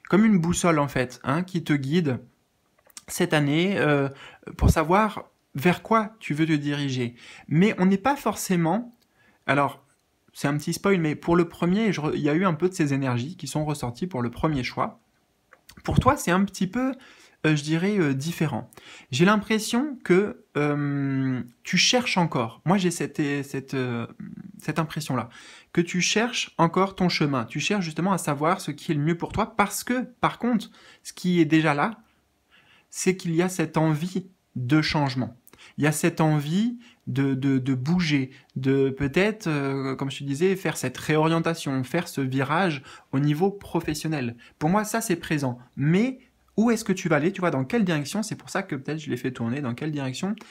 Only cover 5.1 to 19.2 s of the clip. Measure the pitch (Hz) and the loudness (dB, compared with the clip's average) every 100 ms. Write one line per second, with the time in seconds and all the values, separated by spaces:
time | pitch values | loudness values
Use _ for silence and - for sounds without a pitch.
5.1 | - - _ _ - 180 175 - 226 214 | -2 -14 _ _ 0 2 2 2 2 0
6.1 | - - 147 160 156 143 143 143 127 120 | -6 -6 0 2 2 0 -2 -2 -2 -4
7.1 | - - - - 151 202 - 185 196 262 | -6 -20 -16 -2 4 4 4 2 4 2
8.1 | 285 233 196 - 180 160 196 240 - _ | 0 -2 -4 0 2 2 0 -2 -14 _
9.1 | _ _ _ - 139 139 - _ _ _ | _ _ _ -2 0 0 -2 _ _ _
10.1 | _ _ - 139 147 160 165 202 196 156 | _ _ -6 -2 -2 -4 -2 2 2 2
11.1 | 143 - 170 170 - 170 190 220 160 151 | -2 2 4 2 0 0 2 2 0 -2
12.1 | 147 147 151 196 156 180 185 151 135 135 | 0 2 2 2 2 0 0 0 0 0
13.1 | 120 131 185 135 151 151 147 120 120 180 | -2 -4 -8 -8 -4 -4 -4 -6 -6 -6
14.1 | 131 120 120 160 147 120 - 175 - _ | -4 -4 -2 -2 -2 -4 -4 -4 -6 _
15.1 | _ _ _ _ _ _ - - 151 254 | _ _ _ _ _ _ -12 -2 2 4
16.1 | 285 - 180 196 - 185 240 262 254 - | 4 2 2 2 -2 -4 -2 -4 -4 -12
17.1 | - - _ 156 151 147 165 190 208 151 | -20 -20 _ 0 0 0 0 0 2 2
18.1 | 135 151 170 156 120 - - - - - | 0 -4 -2 -2 -2 -8 -18 -20 -20 -6
19.1 | 127 | 2